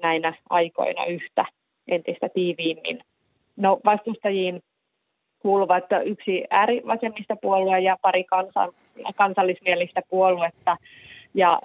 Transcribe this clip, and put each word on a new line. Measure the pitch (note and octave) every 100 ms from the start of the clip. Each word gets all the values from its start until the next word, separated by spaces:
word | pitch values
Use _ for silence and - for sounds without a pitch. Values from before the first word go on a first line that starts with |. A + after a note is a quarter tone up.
näinä | E3+ D#3+ E3 - -
aikoina | F3 E3+ - - F3
yhtä | F3 F3 - - - _ _ _ -
entistä | F3 - E3+ -
tiiviimmin. | F#3 F3+ E3 D#3+ D#3+ E3 - _ _ _ _ _ -
No, | F#3+ F#3+
vastustajiin | G#3 G#3+ A#3 G#3 G3+ G3 F#3 F3+ _ _ _ _ _ _ _ _
kuuluvat | G3+ G3 F3+ F3+ F3+ F#3+
yksi | - G#3 - F#3 -
äärivasemmistopuolue | F#3+ A3 B3 - A3+ A3+ G#3+ G#3 G#3+ G3+ F#3+ F#3+ F#3
ja | F#3+ F#3
pari | G3 F#3
kansan-, | F#3 F#3 F#3+ G3+ F3+ _ _ - - -
kansallismielistä | G3 F#3+ F#3 F3 F#3 F3 F3 F3+ -
puoluetta. | F#3 F#3 F3 E3+ _ - A3+ - - - - -
Ja | G3 F3+ -